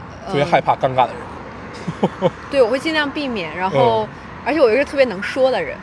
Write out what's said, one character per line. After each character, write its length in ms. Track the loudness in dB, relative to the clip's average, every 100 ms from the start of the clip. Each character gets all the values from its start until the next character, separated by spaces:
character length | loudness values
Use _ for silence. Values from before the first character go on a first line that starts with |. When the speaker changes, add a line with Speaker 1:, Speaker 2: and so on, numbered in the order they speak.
| -16 -14 -4
Speaker 1:
特 60 |
别 100 | 0
害 160 | 4 4
怕 160 | 4 2
尴 140 | 2
尬 140 | 4 2
的 60 |
人。 960 | 0 -12 -14 -14 -14 -14 -10 -8 -2 -2 0
Speaker 2:
嗯。 100 | -2 -2
<laughs> 100 | -4
对， 140 | 2
我 60 | 2
会 100 | 2
尽 140 | 0
量 160 | 0 0
避 180 | -2 -4
免， 280 | -4 -6 -4
然 140 | 0
后， 340 | 4 4 4
Speaker 1:
嗯。 60 | -2 -8 -16 -8 -2
Speaker 2:
而 80 |
且 60 | 4
我 120 | 4
又 40 | 4
是 80 |
特 140 | 2 2
别 80 | 2
能 160 | 0
说 300 | -6 0 2
的 100 | 2
人。 160 | -2 -6